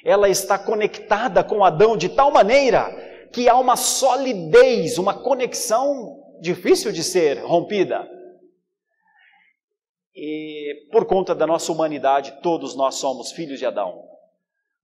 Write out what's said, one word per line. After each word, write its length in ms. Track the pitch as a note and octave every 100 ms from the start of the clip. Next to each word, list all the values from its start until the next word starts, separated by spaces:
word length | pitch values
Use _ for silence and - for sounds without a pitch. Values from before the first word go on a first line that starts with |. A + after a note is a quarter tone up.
ela 240 | - G3+ G3+
está 300 | - - G#3
conectada 840 | - G#3+ G#3 - - G#3 A#3+ F3+
com 200 | - G#3+
Adão 320 | F#3 D#3 A3 G#3+
de 120 | A3
tal 240 | A3 C#4+
maneira 960 | D4 G3+ C#4 C4 E3 G#2+ - - - -
que 160 | A#3+ A#3+
há 80 | B3
uma 200 | B3+ A#3
solidez, 1200 | - - B3+ B3+ C4 G3 D#3 A#3 C4 A3 D#3 D#3+
uma 160 | G3
conexão 1040 | - B3 C4 B3 - - A3+ C#4 C4+ G3+ - - -
difícil 520 | E3 E3+ B3 F4+ A3+
de 120 | E3
ser 400 | C#3+ F3+ D3+ A#2+
rompida. 640 | A#2+ E3+ - G#3 C#3 G#2 - - - - _ _ _ _ _ G#5+ A5 _ _ G5+ _ _ _ _ _ _ _
E 720 | F#3 D3+ D#3 D#3 D3+ D3 D3 -
por 160 | - F3+
conta 280 | F#3+ F3+
da 120 | D#3 D#3
nossa 260 | E3 -
humanidade, 680 | D#3 D#3+ C#3+ C#3 C#3 C3+ -
todos 320 | F3 D#3 C3+
nós 220 | A#2+ C3+ -
somos 360 | C#3 B2 A#2
filhos 260 | - D#3+ B2+
de 60 |
Adão. 460 | B2+ G#2 F#2 - - - _ _ _ _ _ _